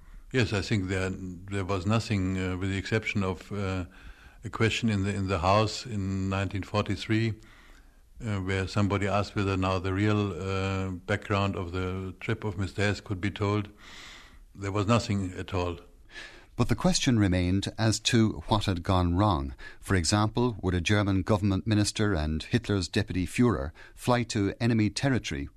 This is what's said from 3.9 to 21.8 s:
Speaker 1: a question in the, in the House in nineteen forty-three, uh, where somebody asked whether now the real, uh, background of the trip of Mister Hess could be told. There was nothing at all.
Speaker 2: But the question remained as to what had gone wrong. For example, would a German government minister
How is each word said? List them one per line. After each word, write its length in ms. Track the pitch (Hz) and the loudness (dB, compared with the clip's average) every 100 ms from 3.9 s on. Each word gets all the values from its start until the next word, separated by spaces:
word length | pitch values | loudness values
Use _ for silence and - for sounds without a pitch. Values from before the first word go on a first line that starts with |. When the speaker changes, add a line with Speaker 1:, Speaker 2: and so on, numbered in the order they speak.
| - - - - - 110 | -12 -20 -20 -20 -16 -8
Speaker 1:
a 40 | |
question 380 | - 113 - 113 | 0 2 2 0
in 140 | 104 | 0
the, 100 | 98 | 0
in 140 | 98 95 | -2 0
the 120 | 92 | 2
House 460 | 90 104 110 - 131 | 4 4 2 -2 -6
in 440 | 107 95 95 95 | -4 -2 -2 -2
nineteen 340 | 95 95 98 | -2 -2 -4
forty-three, 680 | 87 104 101 98 - 110 113 104 - - - - - - - - 117 | -4 -2 -2 -2 0 0 0 -4 -12 -20 -20 -20 -20 -20 -20 -10 -6
uh, 100 | 101 | -4
where 300 | 92 95 92 | 0 0 0
somebody 380 | 110 101 101 98 | 0 2 2 2
asked 300 | 101 98 110 | 0 0 0
whether 220 | 98 95 | 0 2
now 220 | 92 92 | 2 0
the 140 | 95 | 0
real, 380 | 95 107 104 101 | 0 2 2 0
uh, 600 | 82 95 95 98 95 95 | -2 -4 -2 -2 -2 -4
background 640 | 90 - 101 - 101 98 95 | -6 -4 -4 0 0 0 -2
of 160 | 85 | -4
the 400 | 92 92 95 95 - | -4 -4 -4 -8 -8
trip 220 | - 110 | -6 -4
of 140 | 107 92 | -4 -4
Mister 240 | 95 - | -4 0
Hess 200 | 101 95 | 0 -2
could 180 | - 92 | -4 -4
be 120 | 98 | -4
told. 360 | - 101 104 98 - - - - - - - - - | -2 0 0 -4 -12 -20 -18 -18 -20 -20 -20 -20 -10
There 160 | 98 | -4
was 160 | 101 98 | 0 2
nothing 460 | 117 - 101 92 92 | 2 2 -2 -4 -8
at 160 | 90 | -6
all. 260 | 95 87 82 - - - - - - - - | -2 -2 -6 -12 -20 -20 -18 -18 -20 -8 -2
Speaker 2:
But 120 | 113 | 0
the 80 | 120 | 2
question 440 | 180 - - 117 | 2 2 4 4
remained 520 | 98 90 90 98 - - | 4 4 2 0 -2 -2
as 220 | 113 101 | 0 0
to 420 | - 117 110 - - | 2 4 4 0 0
what 180 | 107 104 | 0 2
had 180 | 87 | -2
gone 320 | 85 92 87 87 | 2 2 4 4
wrong. 380 | 107 80 69 - - - | 4 2 -2 -8 -16 -10
For 160 | - 95 | 0 0
example, 640 | 82 104 110 117 123 95 | 4 2 2 2 0 0
would 120 | 90 | 0
a 80 | 90 | 0
German 400 | 85 104 101 95 | 2 2 2 2
government 440 | - 107 104 95 113 | 2 2 2 0 2
minister 480 | 104 | 2